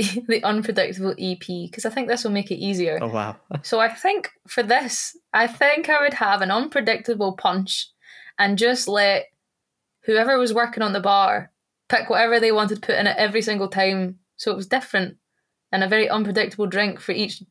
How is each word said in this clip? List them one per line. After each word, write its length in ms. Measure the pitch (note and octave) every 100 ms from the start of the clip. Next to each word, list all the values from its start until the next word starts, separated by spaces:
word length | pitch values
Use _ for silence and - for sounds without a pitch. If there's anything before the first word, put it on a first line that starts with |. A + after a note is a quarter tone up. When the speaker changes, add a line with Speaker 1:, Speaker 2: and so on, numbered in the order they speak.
| G3 G#3
Speaker 1:
<laughs> 40 | A#3
the 160 | A3+
unpredictable 680 | G3+ G#3+ A3 G3 - F#3 F#3+ -
E 200 | F#3 F3
P, 340 | - F3 F3
'cause 160 | - A3
I 40 |
think 180 | C4 A#3
this 160 | A#3+
will 60 | A3
make 180 | G3+ G3+
it 60 | F3+
easier. 420 | G3 F#3 E3+ D#3
Speaker 2:
Oh, 80 | A2+
wow. 280 | A2 G#2 - -
<laughs> 120 | C#3+
Speaker 1:
So 180 | - A3
I 80 | A3+
think 400 | A3+ F#4 G4+ - _ -
for 160 | -
this, 540 | G#3+ C4 B3 - - - _
I 140 | G#3+ A#3
think 420 | A#3 C#4+ D4+ D#4
I 140 | D4+
would 120 | C#4+
have 280 | - G#3 G3
an 80 | F#3+
unpredictable 800 | A3 D4 C#4 A3 G#3+ - G#3 G3 F#3
punch 500 | F#3+ F#3+ F#3+ - - _ - - - -
and 200 | G3+ G3+
just 280 | A#3 B3 -
let 420 | G#3 G3+ G3 - _ _ _ _ _ _ _
whoever 340 | - A3 A#3+ C4
was 160 | A#3+
working 300 | A3 A#3 A3
on 100 | G#3
the 80 | G3
bar 520 | G3 G3 G3 - - _ _ _ -
pick 220 | A3+ A3+
whatever 280 | G#3+ A3+ A#3
they 140 | A3+
wanted 220 | G#3+ G#3
to 60 | G#3+ -
put 100 | -
in 100 | G3+
it 100 | -
every 240 | G#3+ A3
single 280 | G#3+ G3+ F#3+
time, 500 | F#3+ F#3+ F#3+ F#3 F#3 _ -
so 160 | G#3+
it 40 | G3+
was 100 | F#3+
different 500 | B3+ - G3 F3+ - _ _ _ _ _
and 100 | F#3+
a 60 | F#3+
very 200 | G#3+ -
unpredictable 580 | A3 G3+ G3+ G3+ - G3+
drink 340 | F#3 G#3 F#3
for 100 | -
each 320 | A3 G#3 - F#3+